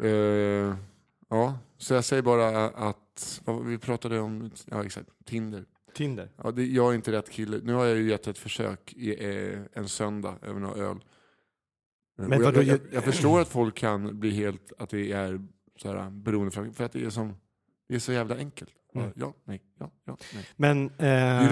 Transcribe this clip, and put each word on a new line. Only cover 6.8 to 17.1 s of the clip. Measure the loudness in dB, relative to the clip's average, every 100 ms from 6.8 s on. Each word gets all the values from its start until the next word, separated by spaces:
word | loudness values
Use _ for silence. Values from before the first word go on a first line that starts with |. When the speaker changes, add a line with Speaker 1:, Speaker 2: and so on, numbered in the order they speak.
| 6
Speaker 1:
är | 4
inte | 0
rätt | -2 -4
kille. | -8 -6 -4
Nu | 0
har | 2 4
jag | 4
ju | 2
gett | 0 -2
ett | -8
försök | -8 -4 -4 -6 -14
i, | -8 -6 -4 -4
eh, | -4 -6 -8 -10
en | -10 -8
söndag | -4 -4 -4 -6 -8
över | -10 -6
några | -6 -4
öl. | -6 -6 -14 _ _ _ _ _ _ _ _ _ _ -8
Eh, | 2
Speaker 2:
Men | 4
Speaker 1:
och | 6
Speaker 2:
vadå, | 6
Speaker 1:
jag, | 6
jag, | 4 2
Speaker 2:
jag |
Speaker 1:
jag | -2
förstår | 0 4 6 6
att | 4
folk | 2 0 2
kan | 0 0 -4 -2
bli | -2
helt, | 0 -2 -4 -14 -14
att | -6
det | -4 -2
är | -2 -2 -4 -10 _ _ _
så | -8
här, | -6 -8
beroende | -8 -2 0 0
för, | -4 -10
för | -6
att | -6
det | -4
är |
som, | -6